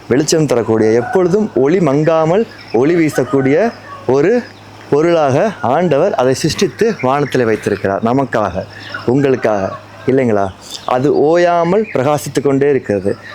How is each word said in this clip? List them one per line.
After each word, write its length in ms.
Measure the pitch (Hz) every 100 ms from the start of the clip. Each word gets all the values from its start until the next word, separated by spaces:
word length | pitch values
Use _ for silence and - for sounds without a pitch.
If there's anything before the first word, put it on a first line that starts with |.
| -
வெளிச்சம் 380 | 123 151 165 143
தரக்கூடிய, 440 | 120 107 110 110
எப்பொழுதும் 600 | 113 120 190 180 202 208
ஒளி 260 | - 135 190
மங்காமல் 640 | 156 139 156 160 156 190 226 - -
ஒளி 220 | 113 143
வீசக்கூடிய 760 | 175 156 - 127 139 131 156 226 - - - -
ஒரு 360 | 135 170 240 - - - - -
பொருளாக 640 | 143 170 165 143 135 214 -
ஆண்டவர் 520 | 113 147 180 139 -
அதை 200 | - 127
சிருஷ்டித்து 600 | 131 156 - 180 - 226 196
வானத்தில் 440 | 127 143 139 131
வைத்திருக்கிறார். 580 | 113 107 107 98 98 98
நமக்காக, 600 | 110 131 - 117 101 87 - - - - -
உங்களுக்காக 640 | 135 139 123 113 104 95 - - - -
இல்லைங்களா? 420 | 131 120 104 95 - - - -
அது 300 | 127 143 -
ஓயாமல் 720 | 143 175 175 175 170 202 214
பிரகாசித்து 500 | - 131 147 147 139
கொண்டே 280 | 135 135 139
இருக்கிறது. 460 | 135 - 101 98 - -